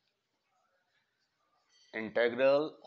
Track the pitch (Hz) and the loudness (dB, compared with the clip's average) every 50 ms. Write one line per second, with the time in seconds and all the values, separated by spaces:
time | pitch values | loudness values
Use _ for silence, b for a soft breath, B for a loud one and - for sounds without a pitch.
0 | _ _ _ _ _ _ _ _ _ _ _ _ _ _ _ _ _ _ _ _ | _ _ _ _ _ _ _ _ _ _ _ _ _ _ _ _ _ _ _ _
1 | _ _ _ _ _ _ _ _ _ _ _ _ _ _ _ _ _ _ - 110 | _ _ _ _ _ _ _ _ _ _ _ _ _ _ _ _ _ _ -12 -10
2 | 110 104 101 113 117 120 117 120 135 135 139 143 156 151 - - - | -8 -4 -2 0 0 0 0 2 2 2 2 2 0 -2 -8 -10 -4